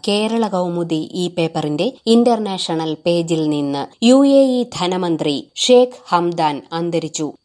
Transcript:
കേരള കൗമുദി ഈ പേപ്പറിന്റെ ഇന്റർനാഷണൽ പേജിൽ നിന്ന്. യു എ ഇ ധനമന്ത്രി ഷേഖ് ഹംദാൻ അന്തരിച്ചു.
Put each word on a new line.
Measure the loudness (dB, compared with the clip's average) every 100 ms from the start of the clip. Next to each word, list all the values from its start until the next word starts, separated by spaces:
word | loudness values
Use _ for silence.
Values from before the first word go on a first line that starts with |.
കേരള | -2 -2 -2 -2 -2
കൗമുദി | -2 -4 -4 -4 -4 -6
ഈ | -6 -6
പേപ്പറിന്റെ | -2 -4 -2 -6 -4 -4 -4 2
ഇന്റർനാഷണൽ | 4 4 0 -2 -6 -6 -4 -4 -4
പേജിൽ | -2 0 0 0 0
നിന്ന്. | -2 -2 -4 -8 _
യു | 4 6 6
എ | 6 4
ഇ | 2 -4
ധനമന്ത്രി | -4 -4 -2 -2 -2 -2 -4 -8 -6
ഷേഖ് | 4 4 4 -2 -2
ഹംദാൻ | 0 0 0 -2 -2 -8
അന്തരിച്ചു. | -6 -4 -4 -4 -6 -8 -10